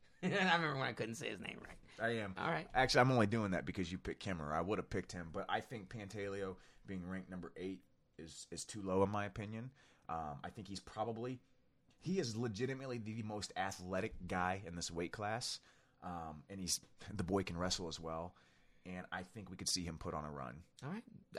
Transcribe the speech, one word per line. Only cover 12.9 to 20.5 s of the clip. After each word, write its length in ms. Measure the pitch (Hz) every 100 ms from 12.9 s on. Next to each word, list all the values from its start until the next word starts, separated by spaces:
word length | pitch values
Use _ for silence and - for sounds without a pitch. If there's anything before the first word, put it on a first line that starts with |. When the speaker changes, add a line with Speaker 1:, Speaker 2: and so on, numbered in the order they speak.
| 123
Speaker 2:
the 220 | 107 113
most 280 | 107 107 95 -
athletic 560 | 95 92 90 92 110 - 90
guy 340 | 92 90 95 85
in 80 | 85
this 160 | 82
weight 200 | 82 87
class. 480 | - 104 113 - - - - _ _
Um, 400 | 90 85 80 76 71
and 100 | 98
he's, 200 | 87 - - - -
the 100 | -
boy 200 | 87 98
can 140 | 90 85
wrestle 300 | 90 - 85
as 120 | 80
well. 360 | 80 80 90 - - - - - 90
And 200 | 92 -
I 100 | -
think 260 | 92 113 92
we 60 | 92
could 140 | -
see 140 | 92 82
him 120 | 80
put 160 | 87
on 120 | 78 76
a 40 |
run. 240 | 71 64